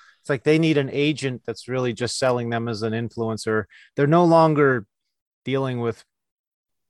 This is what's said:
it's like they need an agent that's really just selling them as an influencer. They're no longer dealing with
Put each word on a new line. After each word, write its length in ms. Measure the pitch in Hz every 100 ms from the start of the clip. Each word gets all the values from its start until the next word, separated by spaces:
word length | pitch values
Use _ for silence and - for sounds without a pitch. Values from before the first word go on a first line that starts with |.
| _ _
it's 80 | -
like 140 | 139
they 160 | 151 160
need 200 | 165 147
an 120 | 135
agent 500 | 139 147 131 135 120 -
that's 220 | 110 -
really 240 | 127 127
just 260 | 107 120 -
selling 320 | 131 123 117
them 160 | 117 117
as 160 | 104
an 100 | 110
influencer. 760 | 110 117 - 113 107 113 110 101 - -
They're 140 | - 143
no 160 | 170
longer 600 | 175 165 160 147 139 127 - _ _ _ _ _
dealing 340 | - 135 131 123
with 260 | 117 - _ _ _ _ _ _ _ _